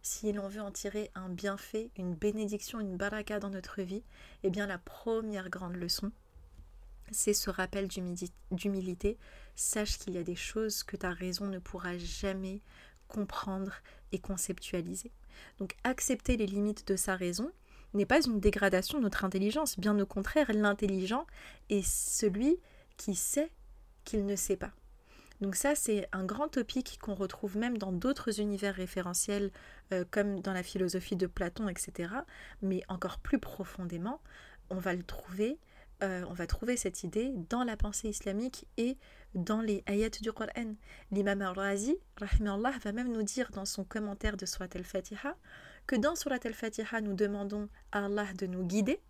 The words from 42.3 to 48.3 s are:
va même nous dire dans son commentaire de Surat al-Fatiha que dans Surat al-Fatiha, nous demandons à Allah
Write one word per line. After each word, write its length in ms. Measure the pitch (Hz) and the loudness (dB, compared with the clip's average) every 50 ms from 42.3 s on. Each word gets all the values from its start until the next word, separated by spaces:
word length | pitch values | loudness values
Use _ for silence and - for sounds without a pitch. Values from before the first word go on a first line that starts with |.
| - - 220 208 196 202 220 254 277 247 - | 6 6 6 6 2 4 2 2 2 2 -4
va 80 | 214 | -4
même 220 | 202 226 247 247 233 | -2 -2 -2 0 0
nous 100 | 226 214 | 0 0
dire 300 | 202 - 254 247 240 - | 0 0 0 -2 0 -2
dans 120 | 202 196 | -6 -4
son 200 | 196 - - 190 | -4 -4 -4 -6
commentaire 520 | - - 220 214 208 196 202 - 214 208 | -4 -2 -4 -2 -2 -4 0 0 0 0
de 80 | 190 190 | 0 -4
Surat 220 | 180 - - 190 180 - | -4 -4 -4 -6 -6 -6
al-Fatiha 600 | 180 185 - - 196 185 - 214 202 - 277 339 - - - - - - - - - - | -8 -8 -2 -4 -4 -4 -4 -10 -6 -4 -6 -6 -6 -12 -20 -20 -20 -18 -20 -20 -12 -2
que 80 | - 269 | 2 2
dans 220 | 233 208 294 339 | 4 4 4 2
Surat 240 | - - 294 269 247 - | 2 0 0 -2 0 -2
al-Fatiha, 580 | 226 220 - - 220 214 - 220 - 240 226 | -4 -4 -2 -4 -4 -2 -2 -4 -2 -2 -2
nous 140 | 214 208 196 | 0 0 2
demandons 540 | 185 214 202 202 202 202 202 208 208 208 208 - - - - - | 2 2 2 2 0 -2 -2 -2 -4 -4 -6 -10 -18 -16 -4 -2
à 140 | 208 202 | -2 0
Allah 200 | 202 202 208 208 202 | 0 0 0 0 -2